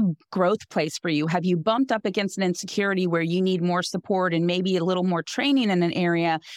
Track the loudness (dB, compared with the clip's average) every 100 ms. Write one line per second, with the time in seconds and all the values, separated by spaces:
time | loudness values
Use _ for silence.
0 | 0 -2 _ 0 0 0 -2 -4 -2 -4
1 | -2 0 0 0 0 0 0 0 0 -2
2 | -2 -2 -2 -2 -2 -2 -6 -2 0 0
3 | 0 0 0 0 0 0 0 0 -2 -4
4 | -2 0 0 0 0 0 0 0 0 0
5 | 0 -2 -4 -2 0 2 2 2 2 2
6 | 2 2 2 0 -6